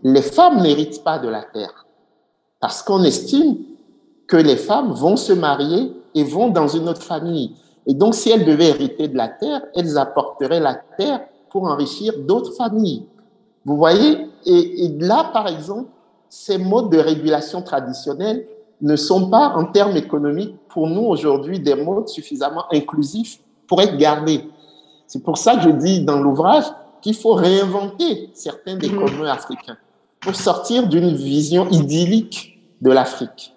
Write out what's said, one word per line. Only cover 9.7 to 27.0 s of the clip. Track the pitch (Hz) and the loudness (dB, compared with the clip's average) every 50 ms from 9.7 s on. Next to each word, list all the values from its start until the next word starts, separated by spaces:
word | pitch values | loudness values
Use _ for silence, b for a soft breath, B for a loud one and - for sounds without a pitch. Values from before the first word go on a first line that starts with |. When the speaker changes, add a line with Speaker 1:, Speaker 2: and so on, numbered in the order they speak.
| - | -6
Speaker 1:
elles | 175 175 165 147 143 | -4 -4 -2 0 0
apporteraient | 135 131 - 151 135 - - - 139 131 160 170 | -2 0 0 -2 -2 -2 -4 -6 -4 -2 0 0
la | 160 139 123 | 0 -2 -2
terre | 107 - _ - - 196 294 277 226 - - _ _ _ _ | -4 -12 _ -8 -6 -4 -4 -4 -6 -8 -14 _ _ _ _
pour | _ 196 190 | _ -4 -2
enrichir | 170 147 139 147 135 - - 196 220 220 139 | -2 -2 -2 -4 -4 -6 -6 -6 -6 -6 -6
d'autres | 135 139 190 240 - - - | -2 0 0 0 0 -6 -8
familles. | - 247 226 202 220 220 180 139 110 - - _ _ _ _ _ _ _ _ _ _ _ | -6 -6 -4 -2 0 0 0 -2 -6 -10 -16 _ _ _ _ _ _ _ _ _ _ _
Vous | 139 147 147 | -4 0 4
voyez ? | 156 160 170 202 233 302 311 302 - - - _ _ | 4 6 6 6 6 4 2 0 -2 -12 -16 _ _
Et, | 175 180 175 170 - - - 175 | 4 4 4 4 2 -2 -4 -4
et | 170 147 147 | -4 -2 -4
là, | 165 185 214 285 320 320 - | -2 0 2 2 0 0 -2
par | 233 208 196 | -4 -2 -2
exemple, | 170 156 151 170 196 220 262 - _ _ _ _ _ _ _ _ | -6 -8 -10 -10 -10 -10 -10 -12 _ _ _ _ _ _ _ _
ces | - - - - 196 190 | -20 -20 -6 -4 -4 -2
modes | 185 185 196 233 240 208 | 0 2 0 0 2 4
de | 160 160 | 4 4
régulation | 151 160 156 151 147 156 151 151 151 - - 185 | 4 4 2 0 0 -2 -2 -2 -2 -6 -10 -10
traditionnels | 180 - - 139 - - 127 - - 233 202 - 185 214 220 254 - - - - - _ _ _ | -8 -4 -6 -6 -4 -6 -10 -10 -8 -8 -6 -4 -4 -4 -4 -6 -8 -12 -20 -20 -20 _ _ _
ne | - 147 151 | 0 0 0
sont | 143 147 - 190 190 185 185 | 0 2 0 0 0 2 2
pas, | - 226 294 285 - | 4 4 4 4 2
en | 170 165 | -2 -4
termes | 180 - 202 202 202 190 156 | 0 2 2 2 4 2 -2
économiques, | 143 - - 151 143 147 147 170 202 214 - - _ _ | -2 -2 -4 -2 -2 -2 -2 -4 -6 -8 -10 -18 _ _
pour | - 175 156 160 | -4 -4 -2 -2
nous | 165 190 226 | 0 0 0
aujourd'hui, | 233 180 143 147 151 139 139 139 147 185 190 | 0 0 0 2 0 0 0 -2 -4 -8 -4
des | 143 143 139 | 0 0 0
modes | 131 147 165 196 202 226 - | 0 0 -2 -2 -4 -4 -6
suffisamment | - - 151 - 147 131 135 143 151 165 170 - | -10 -16 -14 -12 -8 -6 -6 -4 -4 -6 -8 -2
inclusifs | 175 151 143 - - 151 147 139 165 214 226 - - _ _ _ _ _ _ _ | -2 -2 -2 -2 -4 -4 -4 -2 -4 -6 -8 -8 -10 _ _ _ _ _ _ _
pour | 180 175 | 2 4
être | 196 208 185 135 | 4 2 4 2
gardés. | 151 156 151 151 151 160 156 139 - - b b b b b b b b b b b b | 2 2 2 0 0 -2 -2 -2 -4 -10 b b b b b b b b b b b b
C'est | - 131 - | -14 -10 -6
pour | - 156 - | -6 -6 0
ça | - 220 247 254 | 2 2 2 4
que | - | 6
je | 170 | 4
dis | 151 131 139 180 190 185 143 | 4 4 2 0 0 2 0
dans | 151 147 143 | 0 0 2
l'ouvrage | 143 143 135 139 160 185 214 302 - - - - - - _ _ | 2 2 2 2 4 4 4 4 2 0 -10 -16 -20 -20 _ _